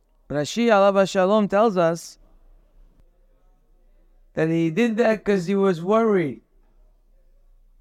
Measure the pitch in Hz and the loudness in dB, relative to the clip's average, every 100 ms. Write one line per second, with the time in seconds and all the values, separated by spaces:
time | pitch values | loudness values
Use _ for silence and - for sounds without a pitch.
0 | _ _ - 143 147 - 233 202 202 196 | _ _ -10 -6 -6 -2 2 4 4 2
1 | 190 196 185 220 196 196 226 185 165 170 | 0 0 0 2 0 0 0 2 0 -2
2 | - - - _ _ _ _ _ - _ | -10 -20 -20 _ _ _ _ _ -20 _
3 | _ _ _ _ _ _ _ _ _ _ | _ _ _ _ _ _ _ _ _ _
4 | _ _ _ - 160 165 165 156 233 220 | _ _ _ -4 -2 0 -2 0 -2 0
5 | 226 220 214 196 170 196 196 170 175 220 | 0 0 0 -2 0 0 0 -2 0 0
6 | 226 196 151 110 _ _ _ _ _ _ | 2 0 -2 -6 _ _ _ _ _ _
7 | _ _ _ _ _ _ _ _ | _ _ _ _ _ _ _ _